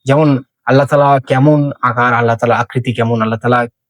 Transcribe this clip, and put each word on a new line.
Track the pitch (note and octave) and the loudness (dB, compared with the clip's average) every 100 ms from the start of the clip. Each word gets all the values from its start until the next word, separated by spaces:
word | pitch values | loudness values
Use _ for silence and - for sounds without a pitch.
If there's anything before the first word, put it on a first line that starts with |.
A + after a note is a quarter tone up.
| C3 | -2
যেমন | C#3+ D#3 C3+ - _ - | 0 2 0 -4 _ -2
আল্লাহ | C3 C#3 | 0 2
তাআলা | D3 C#3+ C#3 | 2 2 2
কেমন | - C3 C#3+ D3+ C#3+ - | 0 0 2 2 0 -4
আকার, | B2 A#2+ A#2+ A#2+ | -4 -2 0 0
আল্লাহ | A#2 A#2 | 0 0
তাআলা | A#2+ A2+ | 0 -2
আকৃতি | A#2 C3 A#2+ | -2 -6 -4
কেমন, | A#2 A#2 A#2 | -2 -2 -2
আল্লাহ | A2 A2 | -2 -4
তাআলা | A#2+ B2 A#2+ _ _ | -2 -2 -2 _ _